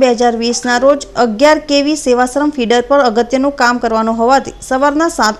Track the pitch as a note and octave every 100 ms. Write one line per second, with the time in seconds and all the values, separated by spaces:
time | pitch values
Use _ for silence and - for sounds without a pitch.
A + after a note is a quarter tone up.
0 | B3+ A#3 A#3+ A3+ A#3 A#3+ B3 A#3+ C4+ C#4+
1 | - - A#3+ G#3 C#4+ D#4 D4 C#4+ C#4+ D#4
2 | - A#3+ B3+ C#4 D4 D4 A3+ A#3+ A#3+ C#4+
3 | B3+ G#3+ A#3 C4 C#4 C#4+ A#3+ B3 A#3 A3
4 | A3 A3+ A#3 C4+ - - - C4 C#4+ C#4+
5 | E4 E4 A3 -